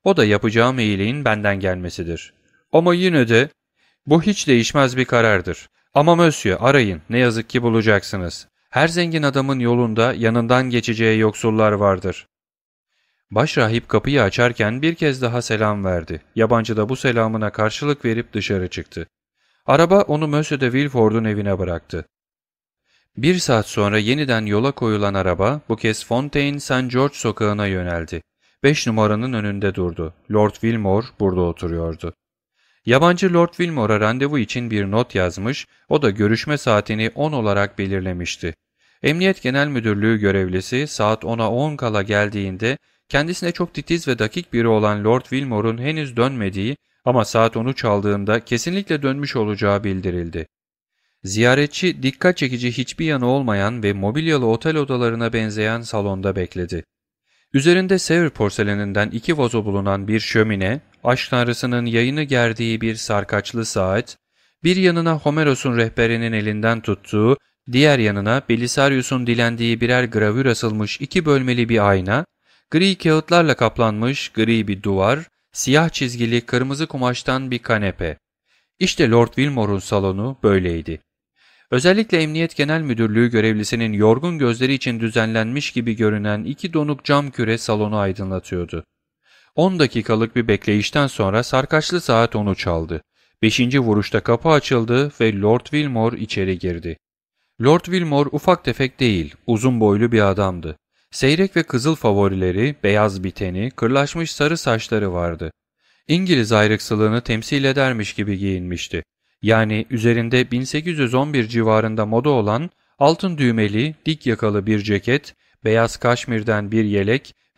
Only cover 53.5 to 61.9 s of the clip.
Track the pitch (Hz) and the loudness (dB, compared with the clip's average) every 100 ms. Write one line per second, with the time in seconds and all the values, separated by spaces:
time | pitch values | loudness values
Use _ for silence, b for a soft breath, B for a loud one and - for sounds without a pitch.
53.5 | 101 101 120 104 101 98 135 160 147 117 | 0 0 0 -2 0 -2 -2 0 2 2
54.5 | 113 160 156 139 127 117 117 113 113 110 | 0 0 -2 -2 0 0 0 -2 -2 -2
55.5 | 104 107 117 117 110 101 95 98 95 90 | -2 -2 -2 -4 -4 -2 -2 -2 -2 -6
56.5 | 92 87 85 - _ _ _ _ _ _ | -6 -6 -8 -10 _ _ _ _ _ _
57.5 | 139 156 180 185 185 - 170 160 - 101 | 2 4 4 2 0 2 2 0 0 -2
58.5 | - 101 101 101 101 107 113 - 156 120 | 0 -2 -2 -2 -2 -2 -4 -4 0 0
59.5 | 113 104 101 98 98 98 107 - 113 110 | 0 -2 -2 -2 -2 -2 -2 0 0 0
60.5 | 101 95 139 - _ 120 127 - 127 120 | 0 -2 -4 -8 _ -2 0 0 -2 -2
61.5 | 117 127 120 120 | -2 -2 -2 0